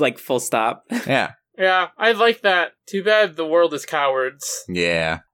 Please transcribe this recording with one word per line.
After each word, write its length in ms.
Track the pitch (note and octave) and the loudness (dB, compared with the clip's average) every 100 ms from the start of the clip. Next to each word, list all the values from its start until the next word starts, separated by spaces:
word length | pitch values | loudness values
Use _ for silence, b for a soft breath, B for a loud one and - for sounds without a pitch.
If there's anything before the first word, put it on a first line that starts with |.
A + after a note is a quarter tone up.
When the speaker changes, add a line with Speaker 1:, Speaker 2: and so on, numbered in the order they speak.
Speaker 1:
like, 180 | C#3 B2 | -2 -2
full 220 | - B2+ | -4 -4
stop. 420 | - A#2 A2+ - _ | -2 -2 0 -4 _
<laughs> 160 | A#3 - | -6 -2
Speaker 2:
Yeah. 280 | C3+ G2 - _ - | -2 -2 -6 _ -2
Speaker 3:
Yeah, 300 | F#3 F#3 F3 - | 0 2 -2 0
I 140 | A3 | 0
like 280 | G#3 A#3 A3+ | 2 2 2
that. 320 | G3+ F3+ E3 - - | 0 0 0 -8 -10
Too 160 | G3 | -4
bad 320 | G3 G#3+ G3+ D#3 | 2 2 2 -2
the 80 | D#3+ | 0
world 280 | E3+ E3 | 2 2
is 100 | D3 | 0
cowards. 800 | - D#3 C#3 C3 C3 C#3 - - - | -4 -2 0 0 -2 -6 -10 -10 -6
Speaker 2:
Yeah. 520 | F2 E2+ E2+ D#2+ D#2+ - | -2 0 0 -2 -4 -8